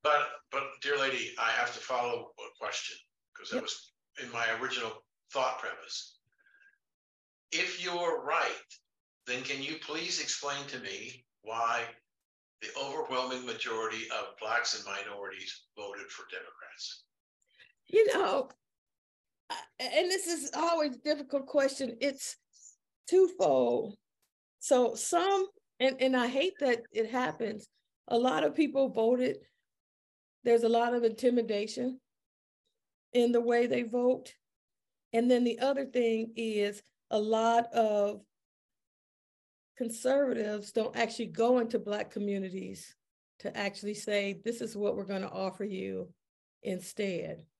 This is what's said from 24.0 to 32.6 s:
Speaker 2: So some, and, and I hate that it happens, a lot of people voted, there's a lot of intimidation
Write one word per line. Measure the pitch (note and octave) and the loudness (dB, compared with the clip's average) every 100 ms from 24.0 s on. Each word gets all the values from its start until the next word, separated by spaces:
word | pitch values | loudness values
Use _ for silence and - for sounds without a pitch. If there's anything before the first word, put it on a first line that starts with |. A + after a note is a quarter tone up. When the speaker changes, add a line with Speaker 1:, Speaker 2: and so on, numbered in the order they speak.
| _ _ _ _ _ _ | _ _ _ _ _ _
Speaker 2:
So | - C4 B3 - | 2 4 4 0
some, | - F4 F#4 G4 F#4+ - _ _ | 0 2 4 2 0 -6 _ _
and, | C4 C4 | 0 2
and | C4 B3+ | 2 2
I | A#3+ | 2
hate | C4 F4 - | 0 -2 0
that | C#4+ A#3 - | 0 0 -2
it | - A3 | -4 -2
happens, | B3 B3+ - A3+ G#3+ - _ _ _ - | 0 -2 -2 -6 -6 -12 _ _ _ 0
a | A#3 | 2
lot | B3 C4 | 4 4
of | D4 D4+ | 2 2
people | D4+ C4+ C4+ | 2 4 2
voted, | - A3+ B3+ B3 - - _ _ _ _ _ _ _ _ _ | 4 4 4 2 -2 -10 _ _ _ _ _ _ _ _ _
there's | A#3+ A#3 | 4 4
a | A3+ | 6
lot | A#3 A#3+ A#3+ | 4 4 4
of | |
intimidation | A#3 A3 B3+ A#3+ A3+ G#3 G#3+ - B3 C4 _ _ _ _ _ _ | 2 4 4 4 2 0 -2 -4 -4 -6 _ _ _ _ _ _